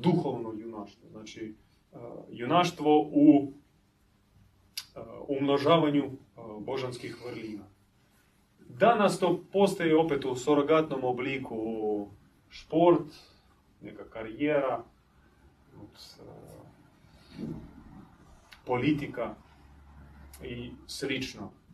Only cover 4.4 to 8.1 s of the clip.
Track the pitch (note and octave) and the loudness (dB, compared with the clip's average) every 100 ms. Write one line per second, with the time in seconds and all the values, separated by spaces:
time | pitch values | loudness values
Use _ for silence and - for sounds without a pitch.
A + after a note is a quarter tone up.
4.4 | _ _ _ - - - A2+ A2 - C#3 | _ _ _ -18 -16 -16 -16 -12 -6 -2
5.4 | C#3 C#3 C#3+ E3 D3+ C#3+ C3 - _ - | 2 2 4 4 4 0 -2 -8 _ -18
6.4 | A2+ G#2+ A2 C3+ B2+ B2 A#2+ - B2 A2+ | -14 -12 -8 -6 -6 -8 -12 -14 -12 -12
7.4 | A2 G#2 G2 _ _ _ _ | -12 -12 -16 _ _ _ _